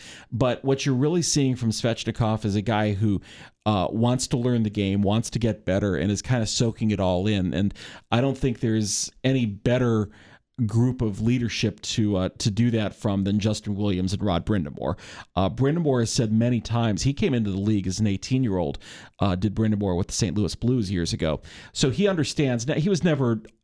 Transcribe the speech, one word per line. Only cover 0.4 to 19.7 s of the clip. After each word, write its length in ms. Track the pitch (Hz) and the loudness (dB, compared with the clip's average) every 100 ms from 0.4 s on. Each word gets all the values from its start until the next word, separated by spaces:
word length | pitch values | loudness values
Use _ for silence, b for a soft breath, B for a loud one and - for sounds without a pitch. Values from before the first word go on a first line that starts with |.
| 127 120 | 0 2
what 220 | 135 135 143 | 0 0 0
you're 100 | 127 | 2
really 260 | 147 175 | 2 0
seeing 360 | - 143 135 127 | 0 0 0 0
from 140 | 113 | -2
Svechnikov 720 | 107 120 113 - - 110 110 110 | 0 -2 -2 -4 -2 0 0 0
is 100 | 101 | 0
a 60 | |
guy 320 | 101 107 107 | 0 0 0
who, 260 | 98 107 95 B B B _ 107 | 0 0 0 B B B _ 0
uh, 240 | 104 90 | 0 0
wants 360 | 110 117 127 - | 0 2 0 -2
to 100 | 131 | 0
learn 260 | 123 120 | 0 0
the 60 | 107 | 0
game, 320 | 104 98 101 | 0 0 2
wants 280 | 101 107 - | 2 0 -2
to 80 | 120 | -2
get 260 | 113 104 - | -2 -2 -2
better, 320 | 95 101 80 | 0 0 0
and 160 | 92 | 0
is 80 | 101 | -2
kinda 240 | - 127 107 | 0 0 0
soaking 460 | - 117 - 110 | 0 0 0 0
it 100 | 101 | 2
all 260 | 92 90 101 | 2 2 0
in. 260 | 101 92 | 0 0
And 200 | 69 101 B B B - | 0 -2 B B B -2
I 120 | 113 | 0
don't 160 | 135 135 | 0 0
think 240 | 139 - | -2 0
there's 500 | 117 110 101 - - - | 0 0 0 -4 -6 -4
any 240 | 131 135 113 | 0 0 0
better 640 | 101 120 123 120 110 101 B B B _ - 110 | -2 0 2 4 2 0 B B B _ -4 0
group 360 | 113 127 127 | 2 2 2
of 180 | 110 98 | -2 0
leadership 600 | 113 127 117 - 110 - | 0 2 0 0 -2 -2
to, 340 | - - 104 95 | -4 0 2 2
uh, 140 | 92 - | 0 -2
to 120 | 117 | 0
do 220 | 101 120 | 2 2
that 240 | 110 101 - | 2 -2 -4
from 300 | 110 98 98 | -2 0 2
than 140 | 104 | 2
Justin 360 | 107 104 - 101 | 0 -2 -4 -2
Williams 380 | 104 92 92 | 0 0 0
and 100 | 95 | 0
Rod 220 | 101 85 85 | 0 0 0
Brind'Amour. 520 | 104 71 - 65 - B B B 87 | -2 -2 -4 -4 -4 B B B -2
Uh, 140 | 95 | -2
Brind'Amour 500 | 120 135 165 151 123 | 0 0 2 2 2
has 100 | 113 | 0
said 220 | - 113 | 0 2
many 300 | 110 117 120 | 2 2 0
times, 420 | - 117 117 95 | 0 0 0 0
he 80 | 131 | 0
came 220 | 143 202 | 0 0
into 180 | 123 104 | 0 0
the 80 | 95 | 0
league 280 | 101 104 95 | 0 0 0
as 120 | 92 | 0
an 80 | 110 | 0
eighteen-year-old, 720 | 95 - 131 123 92 76 - B B B - | -2 -2 0 0 0 -2 -6 B B B -2
uh, 160 | 101 90 | 0 2
did 180 | 104 | 0
Brind'Amour 440 | 104 110 | 2 2